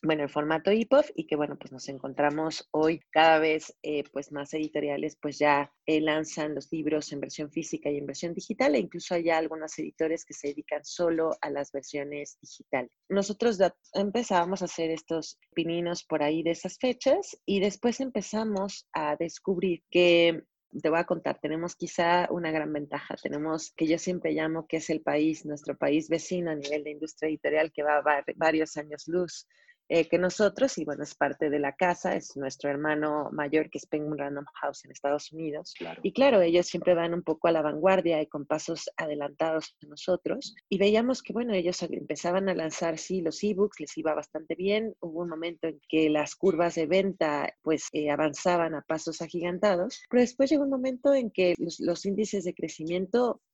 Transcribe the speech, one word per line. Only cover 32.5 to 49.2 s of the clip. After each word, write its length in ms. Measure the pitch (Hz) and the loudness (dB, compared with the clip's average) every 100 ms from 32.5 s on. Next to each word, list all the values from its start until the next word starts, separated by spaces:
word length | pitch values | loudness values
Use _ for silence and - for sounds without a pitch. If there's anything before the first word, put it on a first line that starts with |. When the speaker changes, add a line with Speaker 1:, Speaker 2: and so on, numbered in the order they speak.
| - 143 | -4 -4
Speaker 1:
hermano 580 | 143 156 151 151 151 147 | -2 0 0 0 -2 -4
mayor, 360 | 147 147 156 156 | -4 0 0 0
que 80 | 143 | -6
es 80 | |
Penguin 320 | - 151 151 151 | -6 -4 -4 -4
Random 280 | 143 143 143 - | -6 -6 -10 -6
House 240 | 143 139 - | -6 -6 -16
en 60 | |
Estados 400 | - 139 147 - | -4 -2 0 -4
Unidos. 420 | 156 160 147 - - | -8 -6 -6 -10 -12
Speaker 2:
Claro. 240 | - - | -10 -4
Speaker 1:
Y 100 | 208 | -2
claro, 260 | 202 269 233 | 4 6 8
ellos 260 | 170 170 175 | 6 6 2
siempre 280 | 170 175 | 0 2
van 180 | 175 170 | 4 2
un 100 | 170 | -2
poco 260 | 180 160 170 | -2 0 2
a 40 | |
la 80 | 165 | 2
vanguardia 600 | 151 147 175 190 170 160 | 0 2 4 4 4 0
y 40 | 151 | 0
con 200 | 151 139 | -6 -4
pasos 420 | 156 - 165 - - | -4 -2 -8 -8 -8
adelantados 800 | 160 147 143 143 160 160 - _ | -6 -4 -6 -2 0 0 -4 _
de 60 | 147 | -20
nosotros, 640 | 147 - 180 - 226 - - _ | -12 -2 -2 0 -4 -6 -16 _
y 80 | 196 | 2
veíamos 440 | 202 214 240 254 | 4 4 2 -2
que, 120 | - | -4
bueno, 180 | 220 240 | -6 -2
ellos 300 | 202 175 180 | 0 0 -2
empezaban 680 | - - - 151 175 180 196 | -4 -6 -6 -4 0 0 0
a 60 | |
lanzar, 420 | 180 160 - 170 160 | 0 -2 -2 -4 -4
sí, 240 | - 185 | -4 -2
los 220 | 165 - | -2 -2
ebooks, 380 | 208 190 208 - | -2 2 0 0
les 180 | 151 - | -12 -4
iba 160 | 156 | -2
bastante 400 | 156 147 156 160 | -2 -4 -10 -8
bien, 400 | 165 185 214 220 - | -4 0 0 0 -6
hubo 220 | 175 160 | -8 -6
un 60 | 175 | -6
momento 380 | 160 170 165 165 | -4 -6 -4 -6
en 120 | 156 _ | -6 _
que 200 | 160 156 | 2 4
las 280 | 151 151 - | 2 0 0
curvas 400 | 190 160 170 170 | 2 4 2 2
de 100 | 156 | 2
venta, 680 | 185 196 185 160 147 - - | 2 2 0 0 0 -2 -4
pues, 280 | - 156 - | -2 -2 -2
eh, 160 | - 151 | -4 0
avanzaban 640 | 143 156 147 185 175 165 | 2 0 0 2 2 2
a 80 | 156 | -2
pasos 380 | - 160 - 156 | -4 -4 -4 -6